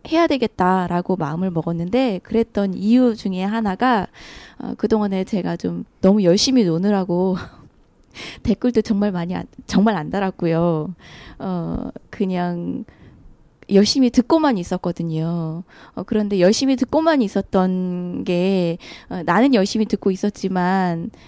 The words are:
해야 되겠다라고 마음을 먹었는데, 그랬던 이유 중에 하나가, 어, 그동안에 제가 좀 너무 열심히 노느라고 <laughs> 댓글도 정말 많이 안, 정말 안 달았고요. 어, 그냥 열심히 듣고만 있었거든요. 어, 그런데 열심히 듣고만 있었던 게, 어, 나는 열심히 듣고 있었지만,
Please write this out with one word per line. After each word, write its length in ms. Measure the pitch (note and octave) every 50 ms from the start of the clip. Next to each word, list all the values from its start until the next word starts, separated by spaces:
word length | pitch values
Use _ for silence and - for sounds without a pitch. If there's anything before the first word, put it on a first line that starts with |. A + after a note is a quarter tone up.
| - -
해야 180 | D#4+ D#4+ E4+
되겠다라고 880 | D#4+ D4+ B3+ A#3+ G#3+ - - F#3 F3+ F#3 F#3 F3+ F3 F3+ F3 F3 - F#3+
마음을 340 | F#3 D#3+ C#3+ D3+ E3+ F#3 F#3+
먹었는데, 680 | F3 E3 D3+ E3+ E3+ E3 E3+ F3+ G#3 B3+ C4+ B3 G3 F3 -
그랬던 500 | - - A3+ A#3 - - G#3 G3+ G3 F#3
이유 420 | F#3 F#3 G#3+ A#3 B3+ B3+ A#3+ A3
중에 280 | A3 - G3 F#3 F#3 F#3
하나가, 640 | G3+ G#3+ A3+ A3+ G3+ F#3 - B3 C4 B3 G#3 F3+ - - - - - - - - - - -
어, 140 | - - - -
그동안에 460 | - G#3+ A3+ G#3+ G#3 G3+ G3 F#3+ F#3+
제가 320 | - - F#3+ F3 F3 E3+ E3+
좀 260 | - F3+ F3 E3+ - - _ _
너무 240 | - F#3 G3+ G#3+ G3
열심히 400 | E3+ E3+ G#3+ - C#4 C4 B3+ A3
노느라고 720 | F3 D#3+ E3 F#3 G#3 G#3 G3 F#3 F#3+ F3 F3 F#3 F#3+ F3+
<laughs> 240 | F3 - - - - - - _ _ _ _ _ _ _ _ _ - - - - - -
댓글도 400 | A#3 G3 - - B3 A#3+ A3+ G#3+
정말 300 | - A3+ G3 G3+ G#3 F#3
많이 220 | F3 E3+ F3 F#3
안, 100 | F3+ - - _ - -
정말 300 | - - F#3 G3+ A3+ G#3+
안 140 | E3+ D3+ D3+
달았고요. 840 | F3 G3 G3+ F#3+ F3+ - - E3+ E3 D#3+ E3+ F3 E3 D#3 D3+ F3+ F3 - - - - - - - - -
어, 500 | - F#3+ F#3 F3 E3 E3 E3 - - - - - - _
그냥 760 | - - G#3 F#3+ F#3 F3+ F3 F3 F3 F3 F3 F3 - - - - - _ - - - - - - - - _ _ _ _ - -
열심히 380 | G3+ G3 G#3 G#3 - C#4 C4 A#3+
듣고만 460 | - - A#3 - D#4+ E4 D#4 C#4+ B3 F#3+
있었거든요. 1040 | F3 - F#3+ F3+ - F3 E3+ - E3+ E3 D#3+ D#3 D#3+ E3 E3+ E3+ E3 D#3+ D#3 E3+ F3+ - - - - - _
어, 80 | - F#3
그런데 360 | - - G#3+ G#3 G3+ G#3 F#3+
열심히 360 | F3 F#3 G#3 - C4+ C4+ C4+
듣고만 440 | B3 C4 - - D4+ D#4+ D#4+ D#4+ C#4 A#3
있었던 1000 | G3 - G3+ F#3+ - - F#3+ F#3 F#3 F#3 F#3 F#3 F3+ F3+ F3+ F3+ F3+ F3+ F#3 F#3+
게, 540 | F3+ F3+ F3 F3+ F#3+ G3 F#3 F3 E3+ E3 F3 - - - - - -
어, 120 | - F#3 E3
나는 260 | - F3 G3 A#3+ C#4+ C4
열심히 300 | G#3+ F#3+ G3+ - A3 G#3+
듣고 260 | G3+ - G3 - G3+
있었지만, 1000 | F#3+ F#3 - G#3 - - - F#3+ F#3 F#3 F3+ F#3 F#3+ F#3+ F#3 F3+ E3+ E3 E3+ - - - -